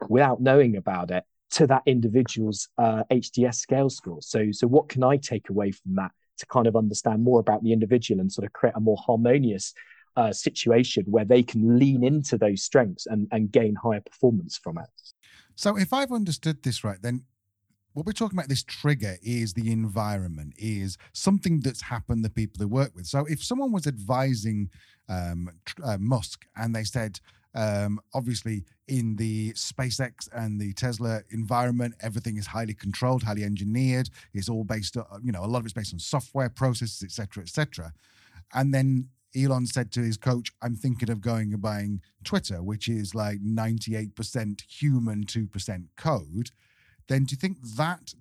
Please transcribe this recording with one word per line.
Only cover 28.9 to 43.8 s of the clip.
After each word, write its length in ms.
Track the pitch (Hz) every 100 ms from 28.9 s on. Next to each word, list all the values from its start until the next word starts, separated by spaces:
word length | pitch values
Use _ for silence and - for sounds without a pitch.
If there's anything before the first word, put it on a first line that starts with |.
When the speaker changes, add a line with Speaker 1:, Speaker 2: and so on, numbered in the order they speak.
| 131 113 104
Speaker 2:
the 380 | 113 110 110
SpaceX 760 | 110 - - 127 117 127 - -
and 260 | 120 110 104
the 140 | 101
Tesla 480 | 98 127 107 117 110 -
environment, 680 | 110 107 120 123 120 120 117
everything 340 | 113 107 117 107
is 120 | 98
highly 260 | 113 110
controlled, 500 | 104 98 - 127 127
highly 220 | 107 104 104
engineered. 640 | 101 101 117 131 127 123 - -
It's 160 | 104 95
all 160 | 113 107
based 320 | 110 101 120
on, 80 | 104 101
you 80 | 123
know, 140 | 92 101
a 20 |
lot 120 | 123
of 60 | 113
it's 80 |
based 200 | 110 101
on 60 | 87
software, 500 | - 143 - 139 123
processes, 520 | - 135 117 113 -
et 100 | 95
cetera, 320 | - 101 101
et 60 | 87
cetera. 440 | - 147 - 82 - _ _ _ - -
And 200 | 127 139
then 340 | 135 135 131 131 _ _ 131
Elon 280 | 135 127 120
said 260 | 131 107
to 80 | 123
his 140 | 117 107
coach, 380 | 127 123 113 -
"I'm 140 | 120 113
thinking 340 | 135 117 113
of 100 | 113
going 320 | 117 113 104
and 100 | 104
buying 400 | 107 104 104 98 - _
Twitter, 400 | - 196 - 90
which 240 | 92 107 -
is, 260 | 113 98
like, 260 | 110 104 101
ninety-eight 760 | 104 113 110 113